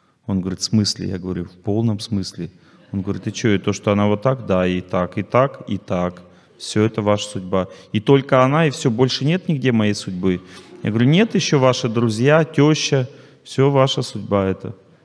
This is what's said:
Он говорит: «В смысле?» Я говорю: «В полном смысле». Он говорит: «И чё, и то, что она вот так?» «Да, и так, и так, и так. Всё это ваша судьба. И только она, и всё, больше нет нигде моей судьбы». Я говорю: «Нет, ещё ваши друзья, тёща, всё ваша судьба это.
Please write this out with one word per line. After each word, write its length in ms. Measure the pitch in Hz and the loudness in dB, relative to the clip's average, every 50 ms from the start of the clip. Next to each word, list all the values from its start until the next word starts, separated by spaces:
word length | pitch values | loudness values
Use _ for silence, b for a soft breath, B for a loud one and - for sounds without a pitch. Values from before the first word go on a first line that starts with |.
| _ _ _ _ _ | _ _ _ _ _
Он 120 | - 98 92 | -4 -4 -4
говорит: 180 | 90 92 92 - | -4 -4 -6 -8
«В 40 | - | -4
смысле?» 460 | - 113 107 101 - - - 92 92 | 0 0 0 2 0 -2 -6 -8 -8
Я 80 | 95 | -8
говорю: 280 | 90 90 92 90 87 85 | -8 -6 -6 -6 -6 -8
«В 120 | - - - - | -10 -14 -10 -6
полном 360 | 101 101 113 117 113 104 101 | -4 -2 0 0 -2 -2 -4
смысле». 500 | - - 101 95 92 - - 87 85 - b b b b b b b b 101 | -6 -6 -6 -6 -6 -6 -10 -10 -12 -12 b b b b b b b b -8
Он 80 | 98 | -6
говорит: 260 | 90 101 95 95 - | -4 -6 -6 -6 -8
«И 60 | 110 104 | -8 -6
чё, 200 | - - 110 101 | -2 0 0 0
и 40 | |
то, 160 | 95 - 104 98 | 0 0 -2 -4
что 180 | - - 107 | -2 0 0
она 160 | 101 101 104 | 2 2 2
вот 140 | 104 104 104 | 2 0 0
так?» 240 | - 131 135 123 107 | 0 -2 -2 -2 -2
«Да, 220 | 98 92 92 92 | -2 0 2 2
и 140 | 90 90 90 | 0 0 -2
так, 360 | - - 95 90 90 - - | -4 -4 -4 -2 -2 -4 -4
и 60 | 101 90 | -8 -4
так, 400 | - - 123 135 143 - - - | 0 2 2 2 0 -2 -8 -10
и 100 | - 98 | -8 -8
так. 440 | 92 - - 95 87 90 90 90 - - b b b b b b | -8 -6 -4 -2 -2 -2 -4 -4 -8 -16 b b b b b b
Всё 260 | - - - - 107 107 | -16 -10 -4 0 2 2
это 180 | 110 - 110 | 2 0 0
ваша 260 | 101 104 104 104 - - | 0 2 0 0 -2 -6
судьба. 380 | - 104 92 90 98 92 90 B B B B B | -10 -10 -6 -4 -2 -2 -2 B B B B B
И 80 | - 107 | -6 0
только 440 | - 139 139 135 135 - 139 127 131 | 4 4 4 4 4 4 4 4 4
она, 240 | 135 143 160 165 | 4 4 2 2
и 20 | 147 | 0
всё, 200 | 127 - - 131 | 0 -2 -2 -2
больше 360 | 110 120 135 127 - - 131 | 0 2 0 0 0 0 0
нет 240 | 151 175 180 - - | 0 -2 -2 -2 -4
нигде 220 | 156 131 127 131 | -4 0 0 2
моей 220 | 117 110 107 104 101 | 2 2 2 2 0
судьбы». 460 | - - 101 92 90 95 95 90 90 B B B B B B B - - | -2 -6 -8 -6 -2 0 0 0 -2 B B B B B B B -8 -4
Я 80 | 107 | -2
говорю: 180 | 104 113 123 139 | 0 2 4 4
«Нет, 260 | 160 190 233 226 - | 4 4 2 2 0
ещё 240 | 175 - - 156 135 | -2 0 0 2 2
ваши 300 | 131 127 123 - - 113 | 4 2 2 0 -2 -2
друзья, 540 | 110 117 120 113 107 110 123 143 151 165 156 | 0 0 0 0 0 2 2 4 4 4 2
тёща, 640 | 160 - 143 143 151 156 - - - 143 135 123 B B B B B B B _ | 2 2 2 4 4 4 2 0 0 0 0 -2 B B B B B B B _
всё 260 | - - 135 135 143 | -6 0 0 2 4
ваша 320 | 139 135 131 139 - - - | 4 4 2 2 0 -2 -6
судьба 420 | - - 104 101 - 101 98 95 | -6 -8 -10 -4 0 0 0 2
это. 280 | 95 92 - - 107 104 - _ b b b | 0 -2 -4 -8 -12 -14 -16 _ b b b